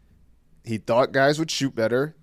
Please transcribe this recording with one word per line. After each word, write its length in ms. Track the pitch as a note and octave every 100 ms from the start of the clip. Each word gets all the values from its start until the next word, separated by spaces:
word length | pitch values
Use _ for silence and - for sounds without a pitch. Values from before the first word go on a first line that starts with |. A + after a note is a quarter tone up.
| _ _ _ _ _ _
He 140 | - A2
thought 340 | - A#2 C3+
guys 280 | C3+ C#3 D3+
would 120 | D#3+
shoot 240 | - C3+ A2+
better. 400 | A2 A#2+ D3+ -